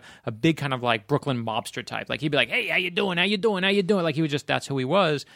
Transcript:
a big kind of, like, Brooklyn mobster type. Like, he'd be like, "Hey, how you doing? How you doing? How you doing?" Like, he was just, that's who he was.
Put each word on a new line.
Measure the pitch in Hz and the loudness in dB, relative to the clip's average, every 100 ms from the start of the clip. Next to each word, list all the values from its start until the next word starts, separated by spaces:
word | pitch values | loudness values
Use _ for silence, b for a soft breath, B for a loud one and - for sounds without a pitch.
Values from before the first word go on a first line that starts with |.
| B B - | B B -10
a | |
big | 110 165 156 | 0 2 2
kind | 143 | -2
of, | 131 | -2
like, | 120 113 104 | 0 0 0
Brooklyn | 143 - 127 | -2 0 -2
mobster | 113 110 - - | -2 -4 -6 -10
type. | 117 113 110 | -8 -8 -6
Like, | 120 | -4
he'd | 151 | 0
be | 143 | 0
like, | 117 | 2
"Hey, | 240 202 | 0 0
how | 160 | -2
you | 180 | -2
doing? | 175 202 175 | -2 0 0
How | |
you | 185 208 | 0 2
doing? | 226 196 | 0 2
How | 185 | 2
you | 202 | 2
doing?" | 175 202 | 2 2
Like, | 165 147 | 2 0
he | |
was | 160 | 0
just, | 151 - | 0 0
that's | 131 - | -2 0
who | 139 | -2
he | 127 | 2
was. | 180 175 147 - | 2 4 0 -4